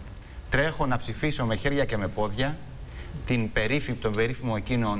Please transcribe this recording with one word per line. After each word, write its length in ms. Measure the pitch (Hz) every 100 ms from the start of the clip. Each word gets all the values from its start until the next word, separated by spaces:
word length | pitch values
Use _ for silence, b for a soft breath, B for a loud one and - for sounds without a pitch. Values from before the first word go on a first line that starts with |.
| - - B B -
τρέχω 360 | 131 156 156
να 120 | 151 123
ψηφίσω 480 | - 113 151 143
με 100 | 117
χέρια 300 | 110 139 143
και 120 | 127 107
με 100 | 95
πόδια 500 | - 107 107 135 156 - - B B B -
την 260 | - 123 107
περίφη-, 420 | - 107 143 131
τον 180 | 113 110
περίφημο 420 | 104 117 127 123 107
εκείνο 380 | 113 123 110